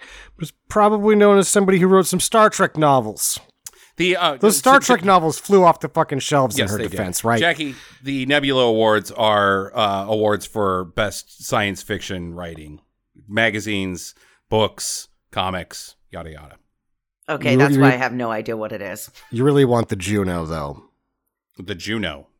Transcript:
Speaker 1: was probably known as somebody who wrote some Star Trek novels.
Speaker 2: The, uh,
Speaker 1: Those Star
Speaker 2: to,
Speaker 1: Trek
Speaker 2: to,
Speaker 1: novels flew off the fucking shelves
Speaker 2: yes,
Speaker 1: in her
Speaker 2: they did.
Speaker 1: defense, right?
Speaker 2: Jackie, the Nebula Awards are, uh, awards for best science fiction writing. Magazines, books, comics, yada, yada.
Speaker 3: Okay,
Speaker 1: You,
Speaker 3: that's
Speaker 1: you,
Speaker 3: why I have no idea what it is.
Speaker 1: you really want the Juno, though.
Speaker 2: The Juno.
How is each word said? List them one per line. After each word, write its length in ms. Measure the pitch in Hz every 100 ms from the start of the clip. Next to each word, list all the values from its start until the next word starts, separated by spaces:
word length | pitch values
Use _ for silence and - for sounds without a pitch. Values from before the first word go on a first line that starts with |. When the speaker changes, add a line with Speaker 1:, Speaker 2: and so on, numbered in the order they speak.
| - - - -
Speaker 1:
was 120 | 156 - -
probably 460 | 214 208 214 214 208
known 220 | 208 196
as 100 | 180
somebody 300 | 208 190 190
who 80 | 185
wrote 180 | 190 180
some 140 | 180
Star 300 | - 226 214
Trek 280 | - 180 151
novels. 600 | 151 135 107 98 - - - _ - - _ -
Speaker 2:
The, 180 | 180 175
uh, 200 | 170 139
Speaker 1:
Those 220 | 208 190
Star 220 | 262 269
Speaker 2:
to, 60 | 262
Speaker 1:
Trek 140 | 226
Speaker 2:
to, 40 | 196
Speaker 1:
novels 340 | 185 160 -
flew 240 | - 196
off 160 | 175 -
the 100 | 151
fucking 300 | - 156 135
shelves 380 | - 143 127 131
Speaker 2:
yes, 120 | 98
Speaker 1:
in 20 |
her 40 | 104
Speaker 2:
they 60 |
did. 80 | 110
Speaker 1:
defense, 320 | - 92 87
right? 160 | 113 120
Speaker 2:
Jackie, 360 | 170 165 147 123 - -
the 220 | 135 139 131
Nebula 360 | 143 139 131 120
Awards 460 | 110 110 107 -
are, 640 | - 107 104 98 98 98 120
uh, 300 | 104 98 101
awards 400 | 110 107 101 -
for 400 | 110 98 92 85
best 580 | 117 104 - - - -
science 360 | 117 101 92
fiction 520 | - 98 - 90 85 85
writing. 440 | 85 80 76 73 _ _ _ _ 101
Magazines, 840 | 107 113 104 107 101 95 87 - - _ _ _
books, 580 | 110 104 - - - - _ _
comics, 640 | - 95 90 82 - - _ _
yada, 200 | 90 80
yada. 260 | 73 76 _ _ _ _ _ _ _ -
Speaker 3:
Okay, 260 | 143 147
Speaker 1:
You, 40 | 127
Speaker 3:
that's 180 | 143 135
Speaker 1:
you, 60 |
Speaker 3:
why 120 | 135
I 20 | 123
have 160 | 127
no 160 | 123 117
idea 260 | 110 113 113
what 160 | 107
it 100 | 107
is. 260 | 98 104 - - -
Speaker 1:
you 120 | 117
really 220 | 139 143 127
want 240 | 120 113
the 60 | 101
Juno, 500 | 92 104 92 87 80
though. 380 | 80 71 71 _ _ _ _ _ _ _ -
Speaker 2:
The 160 | 92
Juno. 540 | 87 95 113 90 71 -